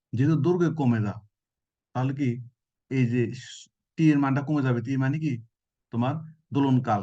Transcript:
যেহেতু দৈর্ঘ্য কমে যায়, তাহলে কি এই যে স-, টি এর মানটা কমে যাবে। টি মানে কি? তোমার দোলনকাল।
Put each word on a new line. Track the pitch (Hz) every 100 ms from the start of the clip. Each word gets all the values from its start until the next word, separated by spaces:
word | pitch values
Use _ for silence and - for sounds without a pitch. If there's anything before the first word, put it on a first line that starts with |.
| _
যেহেতু | 117 147 151
দৈর্ঘ্য | 160 180 165 156
কমে | 127 113
যায়, | 104 98 - _ _ _ _ _ _ 127
তাহলে | 135
কি | 135 127 120 - _ _ _ -
এই | 131 120
যে | 123 113
স-, | 127 - - - _ _ -
টি | 156
এর | 143
মানটা | 139 131
কমে | 135 147
যাবে। | 131 117
টি | 117 135
মানে | 131 156
কি? | 156 117 - _ _ _ _
তোমার | 117 123 160 - - -
দোলনকাল। | 139 139 127 120 104